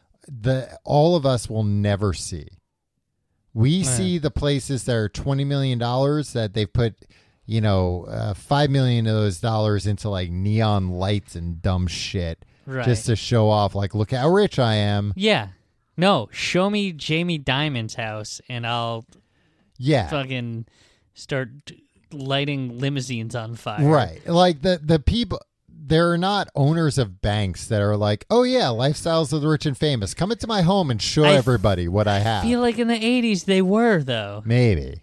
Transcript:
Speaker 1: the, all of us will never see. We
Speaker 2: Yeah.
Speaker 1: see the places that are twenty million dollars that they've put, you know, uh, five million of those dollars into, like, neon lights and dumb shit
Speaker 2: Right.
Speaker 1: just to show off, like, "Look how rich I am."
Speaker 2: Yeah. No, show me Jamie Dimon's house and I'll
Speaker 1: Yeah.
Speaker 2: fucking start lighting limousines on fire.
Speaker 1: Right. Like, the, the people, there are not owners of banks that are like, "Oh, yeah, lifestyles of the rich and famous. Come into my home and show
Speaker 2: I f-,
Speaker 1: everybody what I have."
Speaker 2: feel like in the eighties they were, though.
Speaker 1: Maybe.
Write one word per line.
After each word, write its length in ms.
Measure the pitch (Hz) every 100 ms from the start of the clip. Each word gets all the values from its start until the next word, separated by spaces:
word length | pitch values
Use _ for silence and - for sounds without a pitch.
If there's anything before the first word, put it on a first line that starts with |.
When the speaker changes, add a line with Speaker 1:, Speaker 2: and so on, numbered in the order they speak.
| _ _ -
Speaker 1:
the, 500 | 123 113 131 123 -
all 320 | - 143 160 175
of 80 | 135
us 220 | 123 -
will 160 | 110
never 480 | 104 101 101 98 104
see. 340 | 82 - 85 - - _ _ _ _ _ _ _ _ _
We 180 | 110 123
Speaker 2:
Yeah. 140 | 185 135
Speaker 1:
see 280 | 123 185 175
the 120 | 143
places 540 | - 143 139 - 131
that 120 | - 117
are 120 | 104
twenty 360 | - 139 139
million 340 | 139 143 135 120
dollars 540 | 120 127 139 151 139
that 220 | 120 110
they've 160 | 110 104
put, 260 | - 117 - - _ _ _ -
you 140 | 110
know, 440 | 107 95 90 90 107
uh, 260 | 110 107
five 340 | 92 - 143 147
million 360 | 139 127 120 113
of 80 |
those 260 | 110 104 87
dollars 460 | 117 110 107 104 98
into, 220 | 98 107
like, 220 | 95 90
neon 600 | 87 101 107 110 101 92
lights 460 | 90 95 104 - 85
and 260 | 85 82
dumb 240 | 98 92 90
shit 580 | - - 98 85 82 - _ -
Speaker 2:
Right. 180 | 131
Speaker 1:
just 220 | 120 110 123
to 80 | 110
show 320 | - 117 107
off, 260 | 107 101
like, 200 | 101 101
"Look 160 | 107 104
how 180 | 127 147
rich 280 | 190 202 -
I 160 | 117
am." 380 | 107 104 104 101 101
Speaker 2:
Yeah. 320 | 214 170 98 - _ _ _ -
No, 320 | 185 170 104
show 360 | - - 175 196
me 220 | 208 196
Jamie 460 | 151 - 156 175 160
Dimon's 560 | 135 131 151 127 110
house 460 | - 110 107 107 - -
and 180 | 120 117
I'll 380 | 120 117 113 - _ _ _ _ _ _ -
Speaker 1:
Yeah. 300 | 131 143 82
Speaker 2:
fucking 580 | 147 131 131 120 113 113 _ _ _ _
start 380 | - - 139 123 143 - - _ _ _
lighting 680 | 147 135 139 143 143 127 120
limousines 540 | 139 143 120 117 113 120
on 180 | 113
fire. 320 | 117 123 107 147
Speaker 1:
Right. 400 | 151 95 80 -
Like, 360 | 170 180 151
the, 180 | 180 180
the 160 | 151 160
people, 420 | - 220 208 180 - _ _
there 420 | 165 139 160 170
are 60 | 170
not 300 | 185 202 -
owners 420 | - 139 165 156 139
of 240 | 107 92
banks 460 | 107 104 98 85 -
that 160 | 107
are 140 | 101 104
like, 280 | 104 107 -
"Oh, 120 | 233
yeah, 240 | 247 254 160
lifestyles 640 | 110 135 151 170 165 143
of 80 | 156
the 60 | 151
rich 180 | 151 156
and 100 | 131
famous. 380 | 151 127 98
Come 180 | - 180
into 140 | 233 220
my 160 | 214
home 280 | 170 202 156
and 120 | 110
show 220 | - 151
Speaker 2:
I 80 | 147
f-, 60 | 143
Speaker 1:
everybody 480 | 123 120 104 90 87
what 200 | 98 104
I 120 | 101
have." 220 | 110 107
Speaker 2:
feel 160 | 226 240
like 180 | 240 226
in 100 | 233
the 60 | 233
eighties 400 | 226 247 233 196
they 160 | - 190
were, 420 | 185 214 233 185
though. 400 | 131 117 101 104 110
Speaker 1:
Maybe. 540 | 123 120 85 67 73